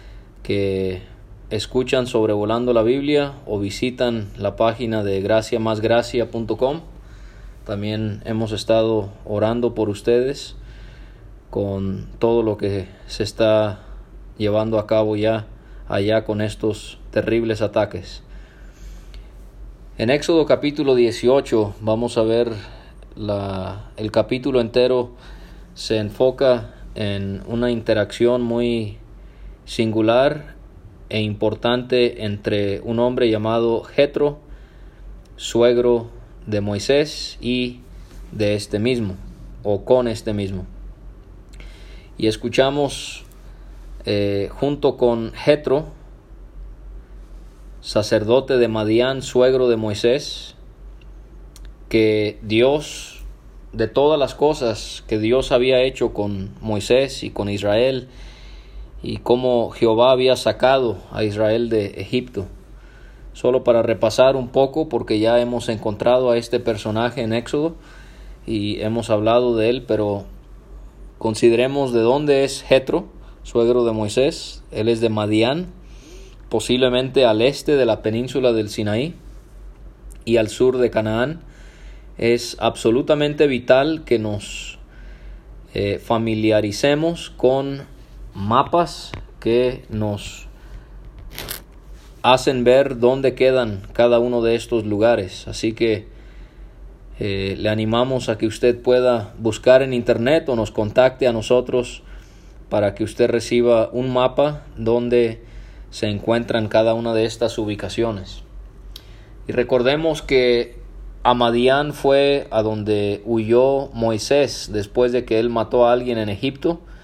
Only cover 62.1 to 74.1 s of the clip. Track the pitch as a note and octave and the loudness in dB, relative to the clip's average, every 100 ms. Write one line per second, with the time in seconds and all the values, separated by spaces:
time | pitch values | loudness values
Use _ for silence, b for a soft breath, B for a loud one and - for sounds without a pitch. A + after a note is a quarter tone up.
62.1 | B2 B2+ - G2 - - b b b b | -4 -4 -8 -12 -12 -20 b b b b
63.1 | b b - B2 C3 B2 A#2 A2 G#2+ A2 | b b -2 2 2 4 4 4 2 2
64.1 | - C3 C3 A#2+ C3+ C3+ D#3 D#3 A#2+ A#2 | 4 4 4 0 2 2 0 -2 -2 0
65.1 | A2 A2 A#2+ A#2+ A#2+ A2+ G#2+ A2+ G2 A#2 | 0 4 4 2 -2 -4 -4 -4 -2 2
66.1 | B2+ B2+ A#2 A2+ B2 - G#2+ A2 A2 A#2+ | 4 4 0 0 -2 -2 -4 -2 -2 -2
67.1 | A#2+ A2+ A#2 A#2+ D3 D#3+ E3 B B B | -2 -2 -2 -2 -2 -2 -6 B B B
68.1 | B B B - G#2+ G#2 G#2 G#2+ A2+ A2 | B B B -6 -4 -4 -4 -4 -2 0
69.1 | G#2+ G#2+ A#2+ B2 A2+ A2 C3 - A2 G#2 | 0 4 2 2 2 2 0 0 -2 0
70.1 | G2+ F#2+ - - - - - - - - | -4 -8 -18 -20 -20 -20 -20 -20 -20 -20
71.1 | - A2+ A2 A#2+ A2+ B2+ C#3+ C3+ A#2+ A2+ | -8 -4 2 4 4 2 0 0 2 4
72.1 | C#3 D3+ C3+ C#3 - - C3 C3+ D#3+ G3 | 4 4 2 2 -2 2 2 2 -4 -4
73.1 | - b b - A#2+ A#2 B2 A#2+ A2 G#2 | -14 b b -4 0 4 4 2 0 -2